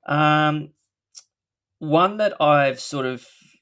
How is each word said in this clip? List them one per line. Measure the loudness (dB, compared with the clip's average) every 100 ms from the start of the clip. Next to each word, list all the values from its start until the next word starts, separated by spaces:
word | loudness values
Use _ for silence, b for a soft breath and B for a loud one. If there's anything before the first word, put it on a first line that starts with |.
| -2
Um, | 0 2 2 0 -2 -8 _ _ _ _ -20 _ _ _ _ _ _
one | -2 2 2 0
that | -4 0
I've | 2 4 2 -2
sort | -8 -6
of | -4 -6 -14 -20 _ _